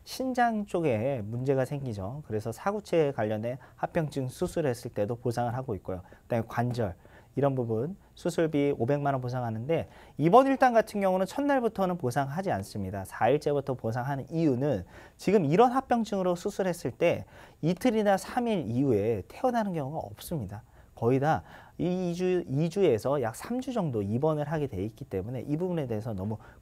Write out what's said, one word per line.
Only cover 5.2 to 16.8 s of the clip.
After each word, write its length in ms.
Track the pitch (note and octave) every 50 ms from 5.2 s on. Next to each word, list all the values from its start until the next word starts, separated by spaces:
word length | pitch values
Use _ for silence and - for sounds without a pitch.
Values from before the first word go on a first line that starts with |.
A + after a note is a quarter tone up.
| - B2 A2+ A#2+ A#2+ B2 A#2
하고 220 | B2+ C3 C3 G#2+
있고요. 260 | F2+ - - F#2+ F2+ - - - - -
그다음에 220 | - A#2+ A#2 A2+ -
관절, 480 | - - A#2+ B2 A#2 A#2 A2+ F#2+ F2 - - - - - - - -
이런 180 | C3 C3+ C#3 C3+
부분 420 | C3 A#2+ A#2 A2+ A2 B2 D#3+ G3 - - - _
수술비 600 | - - F3 E3 - E3 D#3+ D#3 C#3+ C#3+ C#3+ C#3+ -
오백만 360 | A#2 A#2+ C#3+ D3 C#3+ C#3+ C#3
원 80 | C3
보상하는데, 680 | B2+ B2 B2 B2+ B2 A#2 A2+ A2 A#2 C#3+ E3 D3+ G#2+ - - - - - - -
입원 300 | C#3 E3 F#3 B3 C4+ C4+
일당 260 | C4+ B3+ C4+ B3+ A#3
같은 280 | A3+ G#3+ - - G#3
경우는 240 | G3 F#3+ F#3 F#3+ F#3+
첫날부터는 720 | F#3 - - C#4+ C#4+ C#4 C4+ A#3+ A3 - - G3 F3+ F#3 E3
보상하지 540 | - B2 A#2 C#3+ C#3 C3+ C#3 F3 G3 F#3+
않습니다. 520 | B2+ G2 G2 - - G#2+ G2 F#2+ F#2+ G2 F#2+
사 240 | - - - A2+ A2+
일째부터 460 | C3+ D3 - D3+ D3 C#3+ C3+ - C3
보상하는 520 | B2 - A2+ A2+ B2+ A#2+ C3+ C#3+ C3+ - -
이유는 540 | - D#3+ E3 D3+ B2+ A#2+ C#3 D3+ C3 G2 F2 - - - - - - -
지금 260 | - - F#3+ G#3+ E3
이런 280 | C3+ D#3 F#3 A#3+ B3+
합병증으로 640 | A#3+ C4+ C4+ - B3 A#3 A3 - G#3 G3 F#3 F#3 F3
수술했을 560 | F3 - G#3+ G3+ - F#3+ F#3 E3+ F3